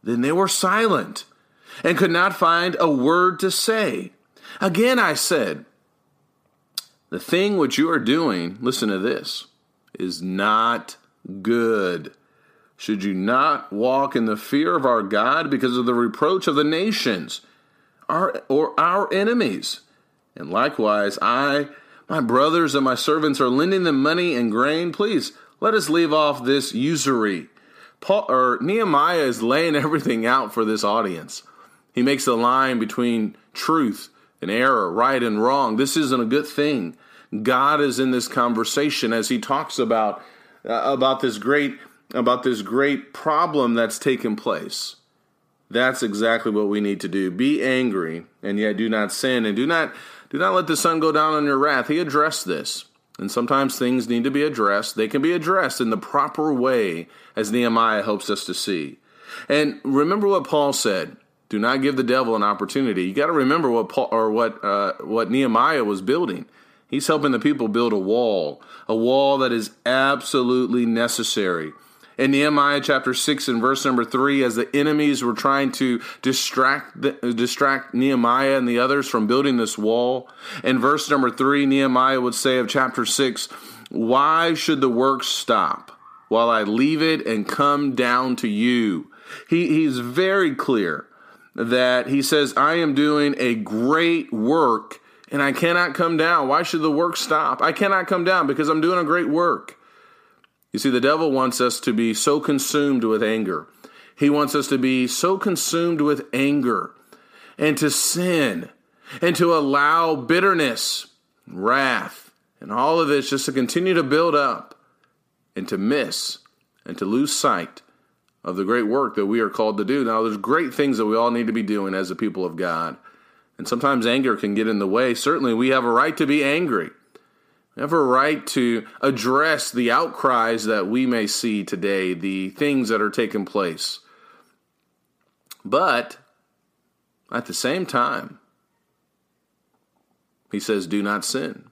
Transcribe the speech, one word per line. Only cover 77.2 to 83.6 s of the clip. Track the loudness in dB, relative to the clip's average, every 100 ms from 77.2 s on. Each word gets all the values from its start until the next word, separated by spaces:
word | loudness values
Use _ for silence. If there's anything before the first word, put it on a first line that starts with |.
| -4
distract | -2 -2 0 0 0 -2
Nehemiah | 0 2 2 2 4 2 2
and | 2
the | 0
others | 2 0 0
from | 0 2
building | 2 2 0
this | -2 -2
wall, | 0 2 0 -2 -8 -20 -16 -6
in | 0 2
verse | 2 0 0
number | 0 0
three, | 2 0 2 2
Nehemiah | 2 2 2 2 2
would | 0 0
say | 0 2
of | 0
chapter | 0 0 -2
six, | -2 0 0 -2 -10 -14